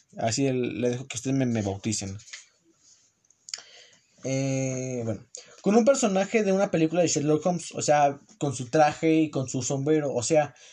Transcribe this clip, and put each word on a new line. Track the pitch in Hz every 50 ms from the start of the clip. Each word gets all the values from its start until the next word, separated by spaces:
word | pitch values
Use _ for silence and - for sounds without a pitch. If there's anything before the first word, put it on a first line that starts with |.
| _ _ -
así | 202 113 113 113 139 139
el, | 135 127 127 120 - - 107
le | 123 123
dejo | 123 127 131
que | - -
ustedes | - - 131 135
me, | 135 131
me | 120 117 110
bauticen. | 101 98 98 95 - 113 107 - 98 98 98 104 - - - - - _ _ _ _ _ _ _ _ _ _ _ _ _ _ _ _ _ _ _ _ - - - - - - - - - _ _ _ _ _ _ -
Eh, | 131 135 135 135 135 135 135 131 131 131 127 127 127 127 120 113
bueno, | 113 101 - - _ _ - - - - -
con | - 190 208
un | 240 220
personaje | 277 277 269 254 202 190 190 196 196 - 220
de | 208 196
una | 190 190 202 202
película | - 165 160 160 160 180
de | 170 -
Sherlock | - 151 139 151 151 151 -
Holmes, | 185 175 160 - -
o | - -
sea, | - 160 147 147 143 143 139 - _ _ - -
con | 151 143 135
su | - 127 113
traje | - 156 147 147 151 - 165 160 160
y | 160 156 151
con | 147 135 131 131
su | - 131
sombrero, | 120 - 143 135 135 151 156 156 147 135
o | - 120 113
sea, | - 160 151 147 135 - _ - -